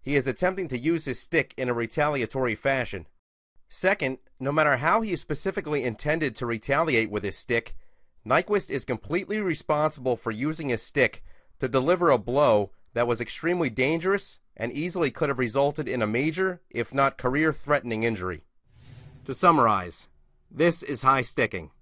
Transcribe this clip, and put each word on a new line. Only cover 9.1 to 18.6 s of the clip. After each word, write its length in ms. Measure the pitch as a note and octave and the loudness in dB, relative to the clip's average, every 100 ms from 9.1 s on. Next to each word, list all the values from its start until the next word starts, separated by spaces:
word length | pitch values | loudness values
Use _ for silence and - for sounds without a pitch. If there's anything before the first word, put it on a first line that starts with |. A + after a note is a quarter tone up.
| E3+ G3+ G#3+ | -4 -2 -4
responsible 760 | G3 D#3 - D3+ D3+ C#3 B2+ | -2 -4 -2 0 0 0 -2
for 160 | A#2+ - | -2 -2
using 380 | A2 C#3 D#3 D3 | -4 -4 -4 -2
his 140 | A2+ | -2
stick 420 | - - B2 - - - _ - | -2 2 2 2 -16 -18 _ -6
to 100 | B2+ | 0
deliver 420 | B2+ C3 F3 E3+ | 2 2 4 6
a 80 | B2+ | 4
blow 540 | G2 C3 C#3+ G#2+ G2 - - | 4 2 4 4 2 -8 -10
that 140 | A#2 A#2+ | -2 0
was 120 | A#2 | 0
extremely 520 | A#2+ - E3 F3+ D#3 | -2 -4 -2 0 0
dangerous 680 | A2 C3 E3 F3 G3 - - _ | 0 0 2 0 -2 -2 -10 _
and 180 | - A#2 | -8 -6
easily 380 | C#3+ E3+ F3+ D#3 | -4 -4 0 0
could 200 | - D3 | 0 -2
have 80 | C3+ | 0
resulted 500 | B2 B2 C#3+ D3 C#3+ | 0 2 2 0 -4
in 140 | A#2+ | -2
a 40 | G#2+ | 0
major, 540 | A2+ D3+ D#3+ F#3+ F3+ _ | 2 0 0 -2 -4 _
if 240 | - A2+ | -6 -4
not 240 | C3+ C3+ - | 0 0 0
career-threatening 840 | B2 C#3 D#3+ D3+ C#3+ C#3+ A#2+ A2 | -2 2 0 0 0 -2 0 -2
injury. 400 | A#2 G#2+ F#2 F2 - _ | 0 0 -4 -8 -12 _